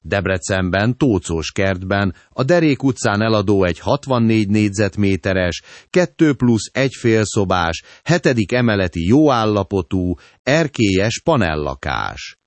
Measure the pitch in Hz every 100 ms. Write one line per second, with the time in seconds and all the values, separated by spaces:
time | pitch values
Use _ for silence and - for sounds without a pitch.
0 | 82 101 90 92 - 95 92 95 110 123
1 | 143 95 - 82 80 - 95 92 95 98
2 | 101 - _ - 131 175 160 131 135 123
3 | 117 101 113 110 98 101 90 85 - 139
4 | 135 123 113 110 98 107 107 98 101 104
5 | 101 95 101 92 90 82 - - _ 180
6 | 175 - 160 131 123 113 - - 135 -
7 | 120 110 107 113 95 92 85 85 - -
8 | - 175 165 117 98 123 120 101 90 87
9 | 85 131 151 120 110 104 95 98 90 95
10 | 90 87 - _ - 151 151 - 104 92
11 | 107 - - 147 87 76 73 67 76 58
12 | 50 50 - -